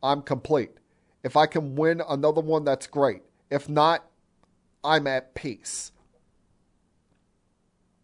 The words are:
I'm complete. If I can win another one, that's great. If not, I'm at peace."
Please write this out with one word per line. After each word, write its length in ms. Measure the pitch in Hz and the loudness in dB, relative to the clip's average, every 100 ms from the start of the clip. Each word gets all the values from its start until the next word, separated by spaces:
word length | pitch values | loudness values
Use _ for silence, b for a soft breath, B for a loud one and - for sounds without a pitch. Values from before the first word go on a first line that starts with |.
I'm 180 | 131 143 | -2 -2
complete. 520 | 139 131 - 151 104 - _ _ _ _ | -2 -6 0 0 0 -8 _ _ _ _
If 140 | 131 151 | 0 2
I 100 | 156 | 2
can 300 | 165 143 135 | 0 -4 0
win 260 | 160 170 165 | 0 0 -2
another 340 | 139 151 156 | 0 0 0
one, 240 | 156 156 | 0 0
that's 240 | 143 135 - | 0 -2 -4
great. 340 | 143 139 92 - _ _ | 0 0 0 -10 _ _
If 200 | 139 147 | -6 -2
not, 360 | 147 156 165 - _ _ _ _ _ _ _ | 2 4 2 -4 _ _ _ _ _ _ _
I'm 240 | 147 156 143 | 0 2 2
at 300 | 131 127 - | -2 -4 -10
peace." 560 | 143 101 - - - - _ _ _ _ _ _ _ _ _ _ _ _ _ _ _ _ _ _ _ _ | -10 -10 -12 -12 -14 -20 _ _ _ _ _ _ _ _ _ _ _ _ _ _ _ _ _ _ _ _